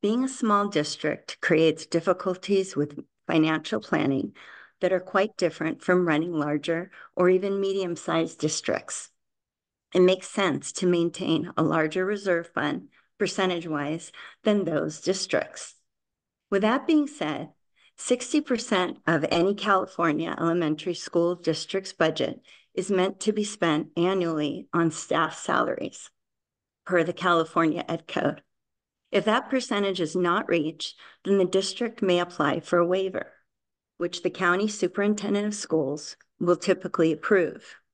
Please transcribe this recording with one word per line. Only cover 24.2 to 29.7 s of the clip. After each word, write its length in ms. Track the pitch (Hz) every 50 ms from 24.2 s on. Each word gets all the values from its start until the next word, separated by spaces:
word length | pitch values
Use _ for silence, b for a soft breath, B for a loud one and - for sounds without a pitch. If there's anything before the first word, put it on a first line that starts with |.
| 175 165 165 156 151 147 143 180 - _ -
on 160 | 175 165 160
staff 480 | 156 - - - - - 165 156 -
salaries, 760 | - - - - - - - - - - - - - - - _ _ _ _ _ _ _ _ _ _ _ _ _ _ _
per 160 | - 185 175 165
the 100 | 160 170
California 720 | - 175 180 175 165 160 160 - 175 165 160 151 170 - -
Ed 180 | 170 165 -
Code. 340 | - - - - 143 - - _ _ _ _ _ _ _ _ _ _ _ _ _ _
If 140 | - 202 202
that 260 | - 214 - - -
percentage 500 | - 262 - -